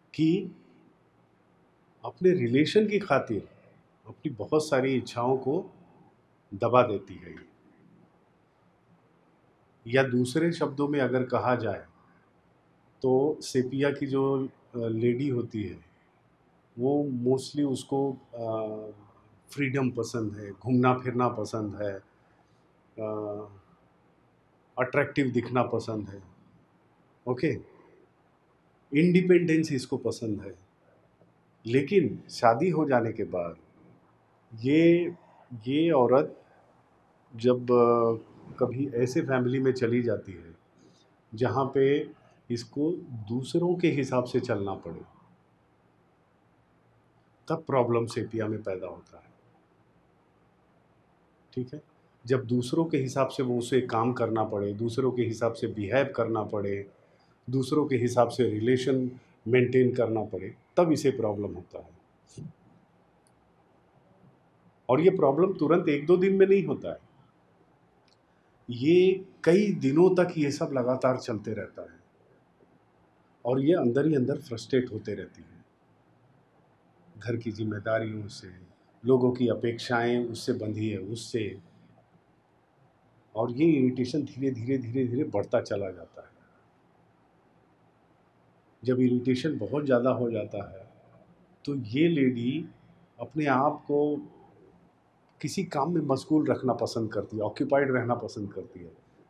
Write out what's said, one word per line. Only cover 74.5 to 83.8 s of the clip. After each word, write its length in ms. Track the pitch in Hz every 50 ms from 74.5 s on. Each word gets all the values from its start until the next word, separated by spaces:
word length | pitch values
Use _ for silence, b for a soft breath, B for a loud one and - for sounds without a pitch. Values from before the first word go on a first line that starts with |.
| 117 107 - - 139 127 127 -
होते 220 | 107 107 - 107 101
रहती 280 | 95 85 - - -
है। 220 | 80 82 90 87 - _ _ _ _ _ _ _ _ _ _ _ _ _ _ _ _ _ _ _ _ _ _ _ _ _ _ _ _ - _ 110
घर 180 | - 123 117
की 160 | 113 - 113
जिम्मेदारियों 760 | 104 113 110 107 107 107 101 113 110 113 113 110 107 107 104 101
से, 200 | - - - 92 90 90 92 - _ _ _ _ _ _ -
लोगों 280 | 120 131 123 127 127
की 160 | 123 123 123 113
अपेक्षाएं 800 | 104 - - 117 113 117 - - 123 117 117 120 120 120 120
उससे 260 | 113 113 - - 131
बंधी 360 | 117 107 107 107 107 107 107 110
है, 100 | 104 95
उससे, 720 | 95 98 113 110 - - - 117 107 95 95 101 - _ _ _ _ _ _ _ _ _ _ _ _ _ _ _ _ _ _ _ _ _ _ _ _ _ _ _ _ _ _ _ _ _ -
और 160 | 107 120 123
ये 160 | 117 127 160
irritation 560 | 170 156 139